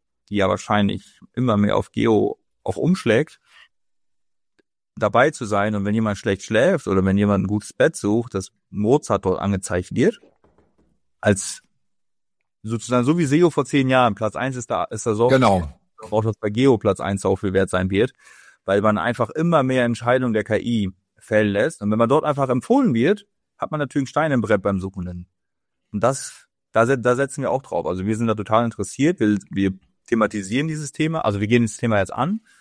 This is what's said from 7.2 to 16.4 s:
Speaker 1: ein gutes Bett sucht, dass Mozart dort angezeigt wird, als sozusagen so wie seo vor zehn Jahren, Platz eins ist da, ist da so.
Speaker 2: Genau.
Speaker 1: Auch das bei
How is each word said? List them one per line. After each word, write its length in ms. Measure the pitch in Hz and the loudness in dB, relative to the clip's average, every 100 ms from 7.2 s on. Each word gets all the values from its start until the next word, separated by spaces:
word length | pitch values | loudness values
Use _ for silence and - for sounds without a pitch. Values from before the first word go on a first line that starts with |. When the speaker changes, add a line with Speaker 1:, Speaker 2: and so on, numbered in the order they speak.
| 104 101 | 4 2
Speaker 1:
ein 40 | 98 | 0
gutes 240 | 104 - | -4 -6
Bett 220 | - 139 | 0 0
sucht, 400 | - 101 110 120 | 0 -2 -2 -2
dass 160 | 98 95 _ _ | -8 -8 _ _
Mozart 560 | 95 104 143 - 101 | -4 0 0 2 -2
dort 140 | 95 90 | 0 -2
angezeigt 560 | 98 98 - 90 92 | -2 -4 -4 -6 -4
wird, 240 | 110 156 - _ _ _ _ _ _ _ _ _ _ | -2 -2 -2 _ _ _ _ _ _ _ _ _ _
als 420 | 107 98 - - _ _ _ _ _ _ _ _ _ _ | 0 0 -2 -12 _ _ _ _ _ _ _ _ _ _
sozusagen 400 | 110 113 - 123 | -8 -8 -2 0
so 120 | 123 170 | 2 2
wie 100 | 151 | 2
seo 240 | 147 175 | 4 4
vor 140 | 151 | 2
zehn 240 | 135 147 131 | 0 0 2
Jahren, 280 | 131 120 101 | 4 2 2
Platz 180 | 107 | -4
eins 220 | 78 131 127 | -4 -6 -6
ist 140 | 117 | -6
da, 140 | 104 | -4
ist 220 | 87 110 - | -4 -6 -4
da 80 | |
so. 140 | 107 120 | 0 2
Speaker 2:
Genau. 440 | 131 123 95 80 - _ _ - | 4 4 2 0 -12 _ _ -4
Speaker 1:
Auch 140 | 107 | -2
das 120 | 110 | -2
bei 140 | 107 | -4